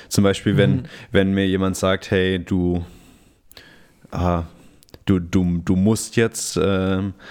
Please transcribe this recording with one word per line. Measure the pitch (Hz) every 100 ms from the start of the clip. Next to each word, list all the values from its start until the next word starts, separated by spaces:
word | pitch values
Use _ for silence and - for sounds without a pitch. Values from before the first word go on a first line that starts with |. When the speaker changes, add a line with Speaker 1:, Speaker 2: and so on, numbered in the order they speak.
| -
Speaker 1:
Zum | -
Beispiel, | 98 95 107 98
wenn, | 101
Speaker 2:
Mhm. | 95 - - -
Speaker 1:
wenn | 101 95
mir | 98 95
jemand | 92 95 92
sagt, | 95 95 -
„Hey, | 98 92 92
du, | 87 92 87 87 85 - - - _ _ _ - - - - _ -
ah, | 92 90 85 82 - - - _ - -
du, | 95
du, | 85 95 90 85
du | 80 92
musst | 101 110 - -
jetzt, | 113 - - -
ähm, | 95 95 95 95 98 - -